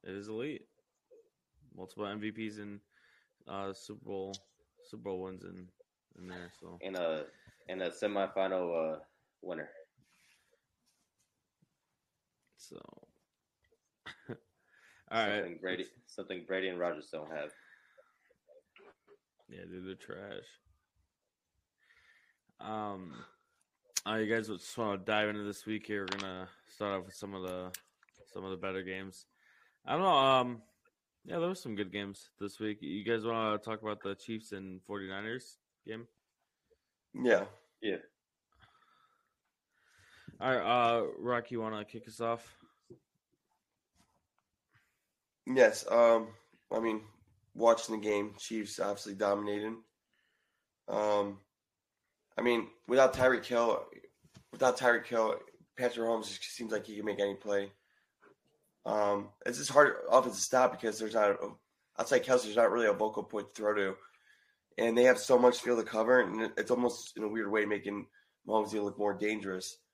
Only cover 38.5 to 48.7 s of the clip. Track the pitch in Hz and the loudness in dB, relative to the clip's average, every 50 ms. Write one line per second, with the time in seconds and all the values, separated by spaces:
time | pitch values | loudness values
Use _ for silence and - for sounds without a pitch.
38.5 | _ _ - _ _ _ _ _ _ _ _ _ _ _ _ _ _ _ _ _ | _ _ -20 _ _ _ _ _ _ _ _ _ _ _ _ _ _ _ _ _
39.5 | _ _ _ _ _ _ _ _ _ _ - _ - - - - - - 92 131 | _ _ _ _ _ _ _ _ _ _ -20 _ -20 -20 -20 -20 -12 -4 0 2
40.5 | 131 123 80 101 120 123 120 117 117 117 104 71 - - 95 120 123 120 117 - | 2 2 4 4 4 6 6 6 4 4 2 -2 -4 -6 -4 -2 -2 -2 -2 -4
41.5 | 123 117 110 110 110 107 104 104 - 117 110 - 110 113 117 113 117 117 - - | -6 -4 -4 -4 -6 -6 -8 -10 -12 -16 -16 -16 -10 -4 -2 -2 -2 -4 -6 -18
42.5 | - _ - _ _ _ _ _ - _ _ _ _ _ _ _ _ _ _ _ | -20 _ -20 _ _ _ _ _ -20 _ _ _ _ _ _ _ _ _ _ _
43.5 | _ _ _ _ _ _ _ _ _ _ _ _ _ _ _ _ _ _ _ _ | _ _ _ _ _ _ _ _ _ _ _ _ _ _ _ _ _ _ _ _
44.5 | _ _ _ _ _ _ _ _ _ _ _ _ _ _ _ _ _ _ _ - | _ _ _ _ _ _ _ _ _ _ _ _ _ _ _ _ _ _ _ -2
45.5 | 127 131 120 107 107 - - - 110 117 120 117 117 113 110 110 107 - _ _ | 6 8 8 8 8 2 -4 2 6 8 8 8 8 6 4 -2 -12 -20 _ _
46.5 | _ _ _ _ 107 110 113 113 110 107 107 104 - _ _ _ _ _ _ _ | _ _ _ _ -4 0 0 0 -2 -2 -6 -12 -20 _ _ _ _ _ _ _
47.5 | _ - 113 117 117 - - - 113 107 104 107 104 101 101 107 101 - - - | _ 4 6 6 6 6 2 -6 -6 -4 0 0 2 2 0 -2 -8 -12 -10 -6
48.5 | 117 113 104 101 | -4 -4 -4 -6